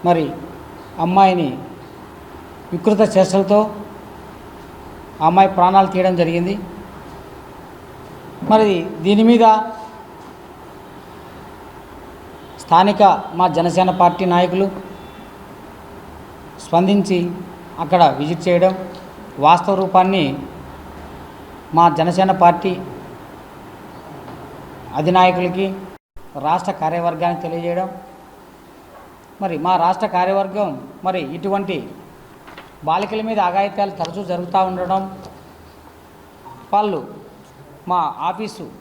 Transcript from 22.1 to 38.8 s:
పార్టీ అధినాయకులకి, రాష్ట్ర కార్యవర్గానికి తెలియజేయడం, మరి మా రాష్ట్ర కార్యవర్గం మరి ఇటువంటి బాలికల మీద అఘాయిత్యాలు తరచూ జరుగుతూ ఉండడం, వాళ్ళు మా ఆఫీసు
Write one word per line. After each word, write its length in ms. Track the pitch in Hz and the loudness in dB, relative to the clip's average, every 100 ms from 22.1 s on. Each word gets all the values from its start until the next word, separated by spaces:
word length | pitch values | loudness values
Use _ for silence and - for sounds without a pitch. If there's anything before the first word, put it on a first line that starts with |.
| 175 190 | 2 2
పార్టీ 480 | 185 175 175 190 180 - - - - - - - - - - - - - - - - - - - - - | 6 6 4 -4 -4 -10 -14 -16 -18 -20 -20 -20 -20 -20 -20 -20 -20 -18 -18 -18 -18 -18 -18 -18 -18 -10
అధినాయకులకి, 800 | 131 156 185 185 180 180 180 196 190 190 - _ - - 143 | -2 2 6 4 4 -2 -2 -4 -6 -14 -20 _ -20 -16 -6
రాష్ట్ర 340 | 143 175 180 | -2 -2 -2
కార్యవర్గానికి 680 | - 160 170 170 160 170 170 | -4 -4 -2 -4 -2 -4 -4
తెలియజేయడం, 480 | 170 170 170 175 185 - - - - - - - - - - - - - - - | -6 -6 -4 -4 -6 -10 -18 -20 -20 -20 -20 -20 -20 -20 -20 -20 -20 -20 -20 -10
మరి 160 | 190 156 | -6 -4
మా 180 | 170 180 | 0 2
రాష్ట్ర 300 | 170 185 214 | 2 0 -2
కార్యవర్గం 840 | 175 175 196 190 196 190 135 - - | 0 0 0 -2 -4 -4 -6 -14 -8
మరి 300 | 185 185 135 | -4 -4 -6
ఇటువంటి 540 | 165 196 196 196 165 - - - - - - - - - - | -8 -4 -4 -4 -6 -8 -18 -20 -20 -20 -20 -20 -20 -20 -10
బాలికల 360 | 151 170 208 220 | -2 -2 -2 -4
మీద 200 | 220 220 | -4 -2
అఘాయిత్యాలు 500 | 180 185 202 196 196 | 0 0 -2 -2 -4
తరచూ 340 | 190 - 190 | -4 -8 -6
జరుగుతూ 400 | 180 175 175 190 | -6 -6 -2 0
ఉండడం, 540 | 185 180 180 190 190 - - - - - - - - - - - - - - - - | 0 -2 -2 -2 -4 -12 -18 -20 -20 -20 -20 -20 -20 -20 -20 -20 -20 -20 -20 -20 -4
వాళ్ళు 420 | 202 208 160 120 - - - - - - - - | -2 0 -4 -8 -16 -20 -20 -20 -20 -20 -18 -2
మా 260 | 180 151 117 | -2 -2 -4
ఆఫీసు 520 | 160 185 214 - 156 - | -6 -6 -10 -12 -16 -18